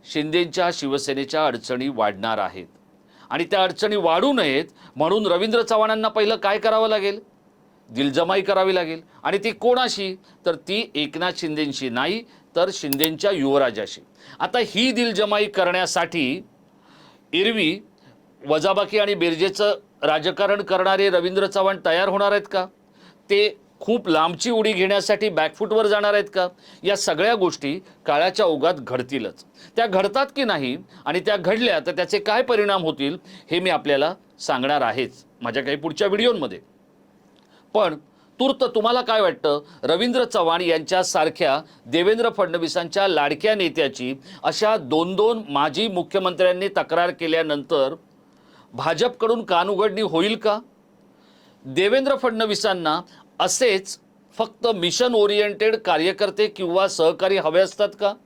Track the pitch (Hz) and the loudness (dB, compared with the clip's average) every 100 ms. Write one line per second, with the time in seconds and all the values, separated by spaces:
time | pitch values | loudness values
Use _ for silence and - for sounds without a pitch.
0 | - 156 151 170 170 180 175 165 139 139 | -6 -6 0 0 0 0 -2 -2 -4 -2
1 | 139 135 131 156 151 120 - 123 135 117 | -2 -4 -2 0 0 -2 -6 -4 -4 0
2 | 107 98 113 107 92 95 85 _ _ _ | -2 -2 -4 -2 -4 -8 -18 _ _ _
3 | _ _ - 143 170 202 185 160 208 208 | _ _ -8 -6 -2 0 0 0 -2 0
4 | 160 165 262 262 156 135 170 _ - 127 | 2 2 2 2 2 0 -4 _ -20 -2
5 | 160 208 208 175 220 233 226 226 214 220 | 0 2 2 0 2 0 2 2 2 0
6 | 220 220 208 220 202 214 220 220 220 214 | -2 0 0 0 0 0 2 2 2 2
7 | 196 202 - _ _ _ _ _ _ 117 | -2 -4 -14 _ _ _ _ _ _ -2
8 | 139 135 170 196 196 190 190 185 165 160 | 0 0 2 0 2 2 2 0 -2 -8
9 | - - 147 190 220 226 233 247 247 - | -14 -8 -2 -2 -2 0 2 2 0 -2
10 | 190 185 _ _ 175 160 - 208 226 147 | -6 -8 _ _ -4 -4 -4 -6 -4 -6
11 | 147 160 175 175 165 151 147 131 131 120 | -6 -4 -4 -4 -6 -4 -4 -4 -6 -2
12 | 147 220 233 _ _ 170 185 180 147 135 | -2 -4 -10 _ _ -2 -2 -2 -6 0
13 | 160 160 202 185 135 139 131 107 98 - | 0 2 -2 0 2 2 2 -2 -10 -12
14 | _ _ - - 165 247 220 190 254 226 | _ _ -20 -8 -4 -2 -2 0 0 0
15 | 240 196 208 208 208 190 180 180 175 180 | 0 0 0 0 0 0 0 0 0 -2
16 | 170 170 127 165 - _ _ _ _ - | -2 -2 -2 -4 -10 _ _ _ _ -20
17 | - _ _ 160 208 220 160 196 - _ | -20 _ _ 0 0 2 -2 -2 -12 _
18 | - _ _ _ 143 156 196 190 196 208 | -20 _ _ _ -2 2 2 2 0 0
19 | 202 196 170 160 190 190 208 196 _ _ | 0 2 0 2 -2 2 0 0 _ _
20 | 147 156 165 175 196 202 196 190 185 190 | 0 0 -2 0 0 0 0 0 2 2
21 | 196 180 175 190 196 196 190 190 170 165 | 2 2 0 0 0 0 0 0 0 2
22 | 196 196 202 202 202 190 185 _ _ _ | 0 2 2 0 0 -4 -4 _ _ _
23 | - _ _ 202 208 - _ _ - 233 | -20 _ _ 2 2 -2 _ _ -2 -2
24 | 180 156 160 170 247 226 214 185 190 202 | 2 2 2 -2 -2 0 0 0 2 0
25 | 196 208 214 160 156 - 208 220 214 208 | 0 0 0 0 -2 -2 0 2 2 2
26 | 208 208 202 190 180 - - - 185 196 | 2 2 0 -2 -2 -6 -20 -6 -2 0
27 | 196 156 208 233 180 - 139 175 - - | 0 0 2 2 0 -2 -8 -8 -12 -8
28 | - 147 180 185 190 151 156 160 123 127 | -2 2 2 2 0 2 0 0 -4 -6
29 | 123 135 101 - - - - - 226 185 | -4 -6 -6 -10 -20 -20 -8 -2 0 2
30 | 196 233 277 277 247 170 131 151 190 - | 2 0 -2 -2 -2 -2 -4 -8 -12 -10
31 | 143 170 214 202 175 226 240 165 160 180 | -4 -2 0 0 0 0 0 0 -2 -4
32 | 175 208 202 220 247 226 208 196 160 135 | -2 -2 0 0 2 0 2 0 -2 -4
33 | 139 180 - - - 170 185 151 147 139 | -6 -6 -14 -20 -4 -2 0 -2 0 0
34 | 151 190 _ _ - 135 135 147 120 113 | 0 -4 _ _ -4 -2 0 0 0 -2
35 | 117 - _ _ 120 123 131 143 160 151 | -6 -8 _ _ -6 -4 -4 -6 -6 -2
36 | 202 208 240 220 127 90 _ _ _ _ | 0 2 0 0 -6 -10 _ _ _ _
37 | _ _ _ _ _ _ _ 220 185 151 | _ _ _ _ _ _ _ 0 0 -2
38 | _ _ _ - 262 262 247 226 220 247 | _ _ _ -2 0 2 0 2 2 0
39 | 240 220 190 139 156 143 147 - 127 170 | 2 2 2 2 0 -2 -4 -8 -2 0
40 | 247 254 233 208 165 170 175 160 151 185 | 2 0 0 0 2 0 0 0 0 0
41 | - 180 160 160 156 139 160 - 117 151 | 0 0 0 0 0 0 -4 -20 -2 2
42 | 180 220 233 226 180 170 165 180 170 196 | 2 2 0 0 -2 0 -2 -4 -2 0
43 | 196 156 143 151 214 214 170 139 139 139 | 2 2 0 0 0 2 0 0 -2 -2
44 | 127 135 - - 151 156 214 220 135 156 | -8 -8 -12 -4 -4 0 0 0 0 0
45 | 170 190 220 226 175 139 151 147 226 180 | 0 2 2 0 -4 0 0 0 -2 -4
46 | 175 196 185 170 185 180 196 196 151 165 | -2 -2 -2 2 2 2 -2 -4 0 0
47 | 175 170 165 160 160 147 - 151 131 - | 0 -2 -2 0 0 -4 0 0 0 -2
48 | _ _ _ _ _ - - 120 147 151 | _ _ _ _ _ -20 -18 -6 -4 0
49 | 240 240 220 233 175 175 185 190 208 190 | -2 0 -2 -2 0 0 0 0 0 0
50 | 202 160 196 220 214 214 - _ _ _ | -2 0 0 0 -2 -2 -6 _ _ _
51 | _ _ _ _ _ _ 135 131 202 262 | _ _ _ _ _ _ -6 0 2 2
52 | 269 269 254 220 220 196 220 185 160 160 | 2 0 0 0 -2 0 -2 0 -2 -2
53 | - - _ - 175 - 254 190 190 - | -6 -20 _ -4 -2 2 2 0 -4 -18
54 | _ _ _ - 226 - 233 208 175 - | _ _ _ -6 -6 -2 -2 0 -2 0
55 | 247 226 208 208 208 196 220 220 185 160 | 2 4 4 2 0 0 0 0 0 2
56 | 175 190 202 196 214 208 180 185 190 - | 2 0 -2 0 -2 -2 -2 2 0 2
57 | 165 175 190 190 156 165 190 - 202 202 | 2 2 0 2 2 2 2 0 -4 0
58 | 202 208 | -4 -4